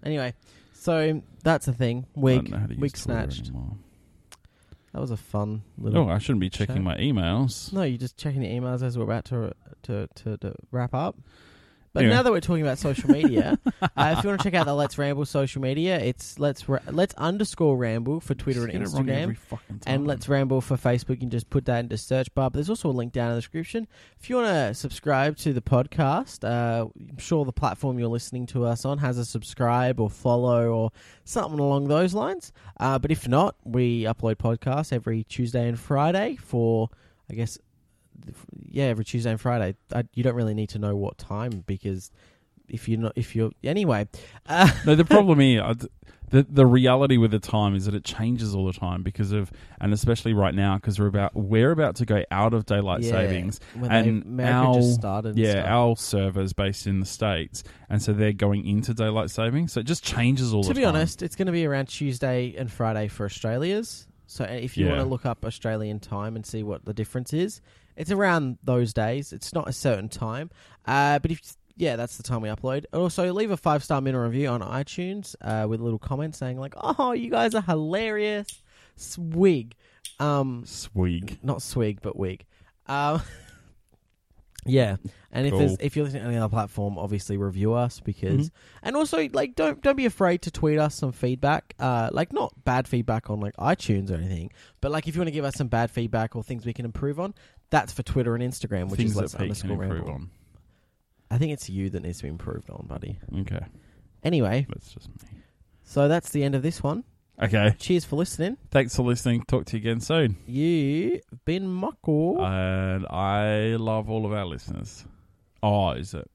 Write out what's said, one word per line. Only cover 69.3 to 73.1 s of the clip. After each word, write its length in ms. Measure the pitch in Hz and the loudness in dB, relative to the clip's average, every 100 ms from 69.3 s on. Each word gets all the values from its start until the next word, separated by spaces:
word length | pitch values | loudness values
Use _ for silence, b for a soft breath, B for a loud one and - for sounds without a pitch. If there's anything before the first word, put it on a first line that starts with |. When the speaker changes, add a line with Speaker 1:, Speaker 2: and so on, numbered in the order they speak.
Speaker 1:
It's 180 | - - | -12 -6
not 160 | 170 147 | -6 -4
a 40 | |
certain 340 | 131 143 107 107 | -2 0 0 -2
time. 400 | - 113 117 165 b b b - | -8 -6 -6 -10 b b b -2
Uh, 320 | 139 143 147 | 2 4 2
but 120 | 156 | 0
if, 260 | 160 - - _ - | -6 -10 -20 _ -4
yeah, 200 | 165 117 | -2 -2
that's 200 | 120 - | -6 -8
the 60 | |
time 180 | 117 120 | -6 -4
we 80 | 110 | -4
upload. 360 | 110 127 135 - | -4 -4 -4 -4
Also, 360 | 156 180 | -2 -2